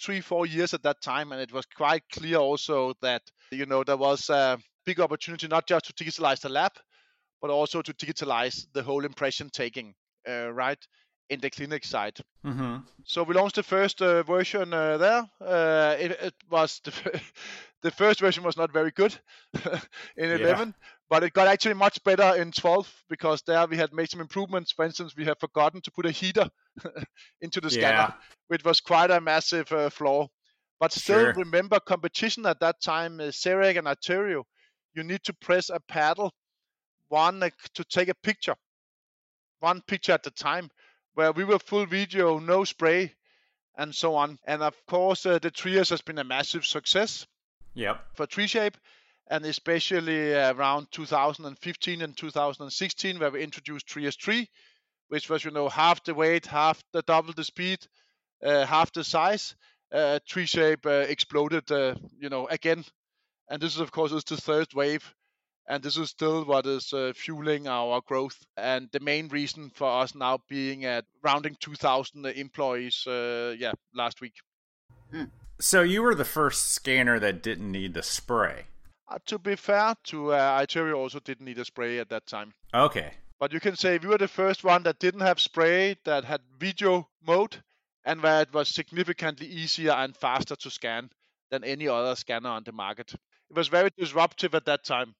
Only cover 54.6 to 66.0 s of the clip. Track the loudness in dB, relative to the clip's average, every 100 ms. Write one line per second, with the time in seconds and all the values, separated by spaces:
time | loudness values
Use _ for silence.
54.6 | _ _ _ _ _ -8 -4 -4 -4 -4
55.6 | -2 4 4 4 0 0 2 2 0 2
56.6 | 2 2 _ -6 2 2 2 -8 -10 -6
57.6 | -4 -4 -8 _ _ _ _ _ 0 2
58.6 | 4 4 2 0 -2 0 2 0 -6 -16
59.6 | _ _ _ 0 0 0 -4 -6 -2 2
60.6 | 4 4 2 2 2 0 0 0 0 -2
61.6 | -2 0 0 -2 -12 -14 -8 -6 -4 -4
62.6 | 0 -2 -4 _ _ _ _ _ _ -6
63.6 | -6 -4 -6 -2 -2 -2 -6 -8 0 0
64.6 | 0 -2 -2 -2 -8 _ _ _ _ _
65.6 | -8 -6 -4 -4